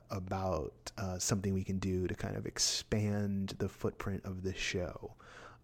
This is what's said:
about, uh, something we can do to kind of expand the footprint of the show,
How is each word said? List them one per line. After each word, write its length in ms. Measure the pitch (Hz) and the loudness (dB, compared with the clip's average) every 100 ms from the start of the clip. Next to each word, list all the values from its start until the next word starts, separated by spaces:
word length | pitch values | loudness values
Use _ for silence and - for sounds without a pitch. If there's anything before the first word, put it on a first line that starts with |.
| - | -6
about, 640 | - 92 95 95 80 67 - - - | -6 -2 0 2 2 0 -6 -10 -4
uh, 220 | 98 90 | -2 0
something 340 | - 104 98 | 2 2 4
we 100 | 95 | 2
can 140 | 98 95 | 2 0
do 300 | 95 92 90 | 2 2 2
to 80 | - | 0
kind 220 | 101 101 | -2 -2
of 80 | 104 | -2
expand 1120 | - - - - 110 107 104 101 98 98 - | 0 2 2 2 2 4 4 2 2 0 0
the 100 | 101 | -2
footprint 560 | - 107 - - 98 | 0 -2 -2 -2 -2
of 180 | - 92 | -4 -4
the 100 | 95 | -2
show, 600 | 95 - 95 87 - - - - - - - | 0 0 0 0 -4 -10 -12 -18 -16 -16 -12